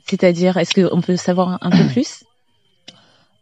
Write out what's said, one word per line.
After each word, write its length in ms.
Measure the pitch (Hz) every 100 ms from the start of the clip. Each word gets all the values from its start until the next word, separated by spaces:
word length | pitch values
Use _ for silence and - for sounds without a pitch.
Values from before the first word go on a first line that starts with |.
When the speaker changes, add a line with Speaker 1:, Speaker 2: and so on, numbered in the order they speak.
| -
Speaker 1:
C'est-à-dire, 480 | 196 185 170 180 180
est-ce 180 | 175 196 175
qu'on 120 | 175
peut 140 | 175 180
savoir 340 | - 180 180
un, 80 | 180
un 100 | 180
peu 160 | 175 151
Speaker 2:
<clears throat> 40 |
Speaker 1:
plus ? 320 | 135 302 - _ _ _ _ _ _ - - _ _ _ _